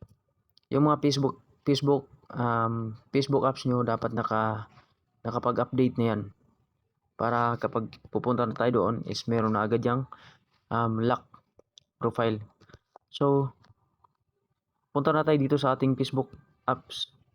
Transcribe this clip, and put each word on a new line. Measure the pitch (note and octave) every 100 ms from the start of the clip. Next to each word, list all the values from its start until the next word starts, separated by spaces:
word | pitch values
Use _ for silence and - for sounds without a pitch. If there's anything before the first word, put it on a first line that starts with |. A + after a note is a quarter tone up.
| - _ _ _ _ _ -
yung | C3 D3+
mga | D3 D3
Facebook, | C#3 C#3 - _ _
Facebook, | - C#3 C#3+ C#3 - - -
um, | C3+ A#2+ A#2 A2+ A#2 A2+ A2 _
Facebook | C3+ C3+ C#3 C3
apps | C3 B2+
nyo, | B2 A#2
dapat | A2+ A2+ A#2
naka-, | A2+ A2 A2 A2 A2 - _ _ _ _
nakapag-update | A2+ A#2 B2 A#2+ A#2+ B2+ B2+ B2
na | A#2
yan. | G#2 G2+ - _ _ _ _ _ _ _
Para | - A#2 A#2+ A#2+ A#2
kapag | - A#2 A2 - -
pupunta | G#2+ B2 B2 A#2
na | -
tayo | A#2
doon | A#2 F#2+ A#2 -
is | G#2 -
meron | A#2 A2
na | G#2+ G#2+
agad | A2+ A#2+
yung, | B2 C3 - - - _ _ -
um, | A2+ A#2 A2+
lock | A#2 B2 - - _ _ _ - _ -
profile. | A#2+ - A#2 A2 G#2+ _ _ - _ - _
So, | - C#3+ C#3 C3+ - _ _ _ _ _ _ _ _ _ _ _ _ _
punta | C#3+ C#3+
na | D#3
tayo | D#3 D3+
dito | C3+ D3
sa | C3+ B2+
ating | C3+
Facebook | B2+ C3 C3 - - _ _ -
apps. | C3 - - - _ _